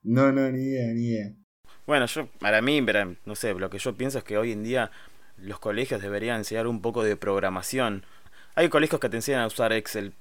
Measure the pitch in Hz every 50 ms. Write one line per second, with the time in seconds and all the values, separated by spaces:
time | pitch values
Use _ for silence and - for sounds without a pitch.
0 | - 110 120 127 135 139 135 135 135 135 131 131 131 135 135 131 120 117 117 117
1 | 120 117 117 110 104 101 104 - _ _ _ _ _ - - - - - 147 139
2 | 123 117 - 156 147 - - - - 104 107 107 117 135 151 147 127 110 104 104
3 | 101 90 87 - - 104 107 - - 113 98 92 95 92 98 98 - 131 104 98
4 | 123 139 135 123 - - 107 104 113 120 113 104 107 113 127 127 117 101 - -
5 | - - - - - - - - 95 98 101 - - 107 104 110 135 127 135 104
6 | 98 101 101 101 107 120 120 110 104 - 110 113 113 120 117 107 92 117 107 120
7 | 110 107 104 95 - 101 98 98 95 95 92 92 90 - - 131 127 113 101 98
8 | - - - - - - - - - - - - 170 165 - 151 156 156 170 147
9 | - 120 107 117 113 143 139 127 117 110 - - 117 110 110 110 104 - - 107
10 | 101 98 - -